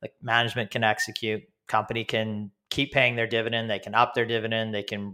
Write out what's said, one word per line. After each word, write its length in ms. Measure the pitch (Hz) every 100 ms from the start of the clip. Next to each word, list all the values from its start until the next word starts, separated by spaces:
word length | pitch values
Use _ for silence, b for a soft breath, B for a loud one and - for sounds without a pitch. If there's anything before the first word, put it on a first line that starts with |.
The 80 | 110 _
management 480 | 120 117 117 120 107
can 120 | 123
execute, 600 | 113 107 - 107 110 107 - _ -
company 360 | 110 104 117
can 460 | 110 113 110 104 104 - -
keep 200 | - 139
paying 240 | 139 123 120
their 120 | 113
dividend. 420 | 117 113 113 113
They 80 | 101
can 160 | -
up 220 | 110 120 123
their 100 | 117
dividend. 480 | 117 110 113 110
They 80 | 104
can 300 | 101 104 101